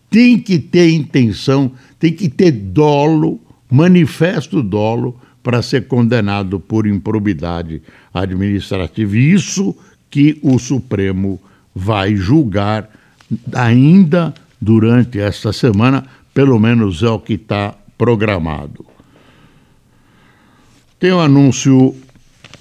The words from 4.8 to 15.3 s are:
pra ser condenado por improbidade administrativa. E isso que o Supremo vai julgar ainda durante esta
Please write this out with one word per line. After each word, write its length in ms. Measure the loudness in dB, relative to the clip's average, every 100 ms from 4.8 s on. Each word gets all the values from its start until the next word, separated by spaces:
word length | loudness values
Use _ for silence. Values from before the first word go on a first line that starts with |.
| -2 -2 -6 -10 _ _
pra 180 | -4 -4
ser 260 | -2 -4 -2
condenado 720 | 0 2 0 -2 -4 -4 -6
por 280 | -4 -2 0
improbidade 920 | -2 -2 -2 -2 -4 -6 -6 -8 -12 _ _ _
administrativa. 1040 | -6 -4 -2 -2 -4 -4 -6 -6 -4 -2 0
E 180 | 2
isso 420 | 2 0 -6 -6 -8 _ _ _
que 300 | 0 2 2
o 160 | 0 0
Supremo 840 | -2 -6 -4 -4 -2 -2 -4 -6 _ _ _
vai 420 | -8 -4 -2 0 -2
julgar 760 | 2 2 2 -2 -2 -4 -8 _ _ _ -12 -10 -6
ainda 800 | -2 2 4 6 6 4 2 -2 -8 _ -8
durante 600 | 0 2 4 2 0 -2
esta 340 | -6